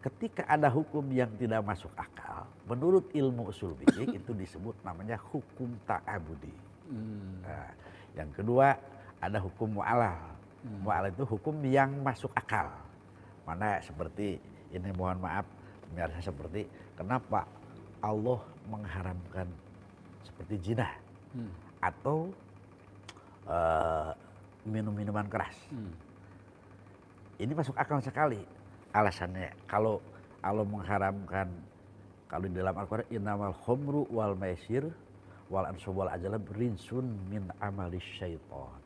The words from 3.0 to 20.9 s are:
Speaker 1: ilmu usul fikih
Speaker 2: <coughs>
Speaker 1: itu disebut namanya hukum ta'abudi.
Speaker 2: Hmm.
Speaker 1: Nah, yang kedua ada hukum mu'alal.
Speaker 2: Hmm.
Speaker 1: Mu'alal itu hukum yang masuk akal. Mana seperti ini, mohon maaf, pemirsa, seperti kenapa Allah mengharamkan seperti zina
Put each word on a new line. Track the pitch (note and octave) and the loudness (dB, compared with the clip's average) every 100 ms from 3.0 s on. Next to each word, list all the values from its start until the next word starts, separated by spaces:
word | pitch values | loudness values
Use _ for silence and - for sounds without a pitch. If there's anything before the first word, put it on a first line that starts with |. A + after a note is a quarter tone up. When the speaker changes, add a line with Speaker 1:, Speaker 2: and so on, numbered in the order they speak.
| F3+ | 6
Speaker 1:
ilmu | D3+ C3+ B2 G#2 | 4 4 4 -2
usul | G2+ F#2+ C#2 | -4 -4 6
fikih | B1+ F#2+ C3 G2 | 6 6 0 -2
Speaker 2:
<coughs> | |
Speaker 1:
itu | - | -4
disebut | G#2+ F#2+ D#2+ G2+ - | -4 -4 -6 -8 -6
namanya | F#2+ F2 G#2 A2+ | -8 -6 -4 -6
hukum | - D3 - - B2 A#2 | -4 -6 -6 -8 -6 -6
ta'abudi. | - G2 - G#2 D#2 D#2 D#2 - - - - | -2 -2 -2 -4 -4 -10 -10 -14 -16 -18 -10
Speaker 2:
Hmm. | A#2+ A2 G#2 G2 F#2 | -8 -6 -6 -8 -10
Speaker 1:
Nah, | F#2 D2 C2 - - - - | -8 -8 -10 -14 -16 -18 -14
yang | - D2+ | -8 -8
kedua | C#2+ G#2+ B2 C#3 C3 - - - - | -2 6 10 10 8 0 -16 -18 -4
ada | F2+ G2+ | 0 0
hukum | F#2 - A2 G#2 | 0 -2 0 2
mu'alal. | - A#2+ A2 E2 D#2+ - - - | 4 6 6 2 -8 -14 -18 -14
Speaker 2:
Hmm. | B2 G#2 | -10 -4
Speaker 1:
Mu'alal | G2 F2 F#2+ | 2 2 2
itu | F2+ C3+ | 0 0
hukum | G#2+ D#3 D#3 | 0 0 0
yang | C#3 C3+ C3+ C#3 | 4 6 6 4
masuk | C#3 A#2+ C3 | 0 0 -2
akal. | - - G#2+ D2+ - - - - - - - | -4 0 0 0 -6 -16 -18 -20 -20 -20 -14
Mana | - E2 G#2+ G2 | -6 0 2 2
seperti | - D2+ D#2+ - G#2 F2+ - - - | -2 -6 -6 -2 -2 -4 -10 -18 -10
ini, | F2+ F#2+ | -6 -4
mohon | F#2 F#2 F#2 | 0 0 0
maaf, | F#2 E2+ - - - - - | 0 -2 -4 -10 -18 -18 -10
pemirsa, | E2 E2 D#2+ | -4 -4 -2
seperti | F2+ C#2+ D#2 F#2 G#2 - - | -6 -6 -6 -4 -6 -10 -18
kenapa | - F#2 B2 - A2 - - - - - - | -10 0 0 2 0 0 -10 -18 -18 -18 -4
Allah | G#2+ G#2+ A2+ B2 - - G2+ | 0 2 2 0 -2 -14 -10
mengharamkan | A2 G2+ F2 F#2 F2+ F2 F#2 F2+ E2+ - - - - - - | -8 -6 -4 -4 -6 -6 -6 -6 -8 -16 -20 -20 -20 -20 -18
seperti | - - - G#2 | -18 -14 -6 -4
zina | F2 A2+ A#2 | 0 2 2